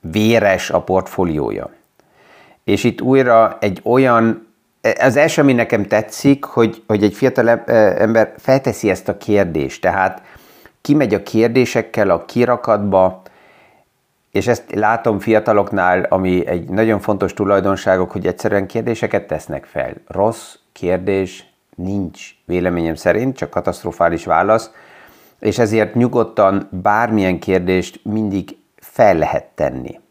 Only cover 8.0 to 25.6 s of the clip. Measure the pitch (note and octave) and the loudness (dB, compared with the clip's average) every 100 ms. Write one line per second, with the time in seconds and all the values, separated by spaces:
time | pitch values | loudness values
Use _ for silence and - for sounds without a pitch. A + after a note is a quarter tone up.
8 | G#2+ A2+ G#2+ - - C3+ C3 A2 G#2+ F2+ | 2 2 0 -2 0 0 0 -2 -2 -2
9 | - F#2+ - G2+ F#2 D#2+ C2+ - F#2 F2+ | -4 -8 0 0 2 -2 -6 -4 -2 0
10 | F#2 - - - _ - - _ - D3 | -2 -4 -20 -20 _ -20 -20 _ 0 2
11 | B2+ G2 - A2 A2+ A#2+ A#2+ A#2+ A2 - | 2 0 -2 0 2 2 0 -2 -4 -2
12 | G2 E2+ - A#2+ B2 A#2+ - G#2 G2+ F#2+ | 0 0 -2 -2 0 0 0 0 2 2
13 | F#2 F#2 - _ _ _ _ _ _ _ | 2 0 -20 _ _ _ _ _ _ _
14 | _ _ _ G2+ G#2 A#2 - F#2+ G#2+ A2+ | _ _ _ -4 0 -2 -2 -2 0 0
15 | A#2+ G#2 A2 A2 G#2+ G#2 G2 G2 F2+ F#2 | 0 -2 2 0 2 0 0 0 0 0
16 | - F#2+ F#2 F2+ - F2+ E2 F#2+ A2+ G#2 | 0 0 0 0 0 -4 -4 -2 0 0
17 | - G2+ F#2+ - G2 G2+ G2 G2 - F#2+ | -2 -2 -2 -2 0 2 0 -2 0 0
18 | F#2 G2+ F2 F2 A2 G2+ G2 A2+ A#2 A2 | 0 -4 -4 -4 -2 -2 -2 -6 -4 -4
19 | A2+ G#2 - D#2 - C#2+ - D2+ C2 - | -2 -4 -4 -10 -8 -12 -8 -8 -6 -8
20 | _ - G#2 A#2 - - _ - F2+ F2+ | _ -2 0 -2 -14 -20 _ -8 -4 -2
21 | F#2 G2 F#2 - _ _ _ - F2+ G2+ | -2 -2 -2 -8 _ _ _ -10 -6 -6
22 | F#2 - - _ - F2 F2+ F2 E2 D#2 | -6 -10 -20 _ -6 -2 0 0 -2 -2
23 | F2+ G2+ B2+ C3 - - F2 F2 F2 - | 0 0 -2 -6 -6 -4 -4 -6 -8 -2
24 | E2+ E2+ - D#2+ G2 A2 - - - - | 0 0 -2 0 2 0 -2 -20 -20 -20
25 | - _ _ _ - A#2 | -20 _ _ _ -4 -2